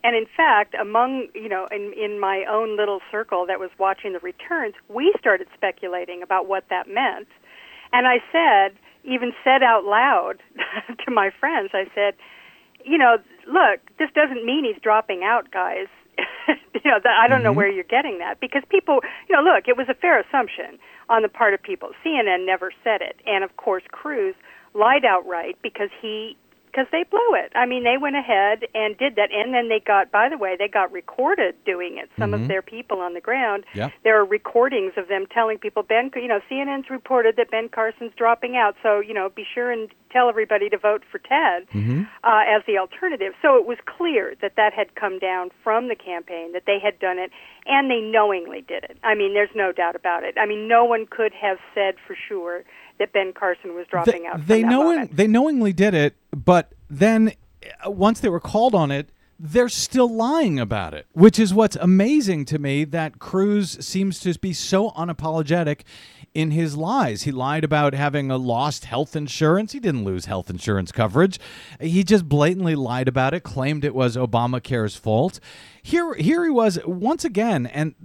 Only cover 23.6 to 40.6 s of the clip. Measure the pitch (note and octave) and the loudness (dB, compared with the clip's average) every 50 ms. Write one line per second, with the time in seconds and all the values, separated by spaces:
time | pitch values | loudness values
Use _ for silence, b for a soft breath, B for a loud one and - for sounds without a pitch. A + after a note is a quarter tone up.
23.6 | - A3 F#3+ F#3 - - - - - D4+ D4 A#3+ G3 F#3+ F#3+ _ B B B B | -4 -4 -4 -4 -6 -12 -18 -12 -10 -8 -4 -4 -4 -4 -4 _ B B B B
24.6 | B B B G#3 G#3+ A#3+ C4 C#4+ C4 A3+ F#3+ F3+ F3 F#3+ F3+ E3+ E3+ - F#3 _ | B B B 2 4 4 4 4 4 2 2 2 0 -4 -8 -8 -8 -8 -12 _
25.6 | - G#3+ - - G3+ G3 - - - A3 G#3+ G#3+ A3 A3+ - _ _ _ _ _ | -10 -10 -8 -6 -8 -8 -8 -12 -12 -10 -10 -10 -10 -12 -16 _ _ _ _ _
26.6 | _ _ - C4+ C4 - - E4 F4 - - A4 A#4+ A#4 F#4 - - - - - | _ _ -4 -4 -4 -2 -2 -4 -4 -2 0 0 2 2 2 0 0 -2 -2 -2
27.6 | B3 B3 B3+ B3+ A#3+ A#3 B3 C4+ C#4+ C#4+ C#4 C#4+ C4 A#3+ A3+ G3 G3 G3+ A3 A3 | -2 0 -2 -2 0 0 0 0 0 -2 -4 -4 -2 0 2 2 2 2 0 -2
28.6 | A#3 - - A3 G#3+ G#3+ G#3+ - C4 C#4+ A3+ G3+ G#3 G3+ G#3 G#3 A3 B3+ B3+ A#3+ | -4 -8 -6 -4 -4 -4 -4 -2 -4 -2 0 0 -2 0 0 -4 -4 0 0 -2
29.6 | A#3 A3+ A3 G#3+ - - G#3 G3 F#3 - - G#3 A3+ C4+ D#4+ C4+ G3+ F#3 F#3 F3+ | 0 0 -2 -2 0 2 2 2 2 2 2 2 2 2 0 -2 -4 -4 -4 -4
30.6 | G3+ G#3 - G#3+ F#3+ F3 G3 F3+ - - - - B3+ D#4 G4 - A3+ F3+ E3+ _ | -4 -2 0 -2 -2 -2 -4 -12 -16 -12 -4 -2 0 0 2 0 0 -2 -2 _
31.6 | - G3 F#3 F3 F3+ F3 - - - - - - G3 G3+ G#3 G#3 A2+ C3+ F#3+ F#3+ | -6 -6 -4 -4 -6 -10 -10 -12 -16 -14 -8 -6 -4 -2 -2 -4 -4 -2 -4 -4
32.6 | F#3+ - A3+ A#3 B3 - G#3+ F#3+ F3+ F3 F3 F3 - G#3+ A#3+ C4+ B3+ A3 G3+ G3+ | -6 -8 -14 -14 -8 -8 -6 -6 -6 -8 -8 -8 -6 -4 -2 -2 0 -2 -2 -4
33.6 | - B B G#2 A2+ C#3 B B B A3 A3 G#3+ G3+ F#3+ G#3 G#3+ - - - A#3 | -6 B B -8 -8 -8 B B B 4 4 4 4 2 0 -4 -4 0 2 2
34.6 | B3 C4+ C4+ A3 F#3+ F#3+ - G#3 F#3 E3+ G3+ F#3+ G3 - - A#3 A3+ A3 G#3+ G#3 | 2 2 0 -2 -4 -4 -6 -8 -6 -4 -4 -6 -4 -4 -2 0 0 0 -2 -4
35.6 | - G#3 - G#3+ G3 - A3 A3+ B3 C4+ - C4 A#3+ B3 A3 G3+ - - C4 C4+ | -6 -6 -6 -4 -2 0 0 0 0 -2 -6 -8 -4 -4 -4 -4 -4 -6 -6 -6
36.6 | C#4 C#4 C#4 C4+ C4 - C4 C4 - - C4 B3 A3+ A3+ A3+ A#3+ A#3 - A3+ A3 | -6 -4 -6 -8 -8 -10 -12 -12 -6 0 0 2 4 2 2 2 -2 -2 -2 -6
37.6 | A3+ A3+ - A3+ A3 A3 A3 - A#3+ A3+ - - A#3 A3+ A#3 A#3 - A#3+ B3 B3 | -6 -4 -4 -4 -4 -4 -4 -8 -12 -12 -6 0 2 2 2 2 -2 -4 0 2
38.6 | A3+ G#3 G3+ _ - A3 G#3 G#3 G#3 G#3+ A3 G3+ F#3+ G3 - - G3+ - - B3 | 2 2 0 _ 0 2 2 2 0 -4 -4 -6 -6 -6 -8 -10 -14 -10 -6 -6
39.6 | A#3+ B3 A#3+ A3+ A3 G#3+ _ _ _ _ - B3+ B3 A#3+ G#3+ A3 G#3+ G#3 A3 G3+ | -4 -4 -4 -6 -6 -10 _ _ _ _ 2 2 2 4 2 0 -2 0 0 0